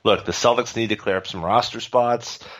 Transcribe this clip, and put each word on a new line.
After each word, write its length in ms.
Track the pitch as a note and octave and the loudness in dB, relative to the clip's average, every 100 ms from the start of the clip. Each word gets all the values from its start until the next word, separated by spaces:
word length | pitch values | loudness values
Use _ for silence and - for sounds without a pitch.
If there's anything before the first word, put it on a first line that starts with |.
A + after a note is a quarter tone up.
look, 220 | G#2+ F#2+ | 2 2
the 80 | F2+ | 0
Celtics 420 | - A#2+ A#2+ A2+ | 2 2 2 0
need 140 | A2+ A2 | -4 -2
to 80 | G#2 | -2
clear 200 | - F#2+ | 0 -2
up 120 | - | -4
some 160 | F#2 | -6
roster 360 | E2+ A#2 - A2+ | 2 2 0 -8
spots. 600 | - B2 A#2+ A#2+ - - - | 0 2 2 0 -4 -14 -16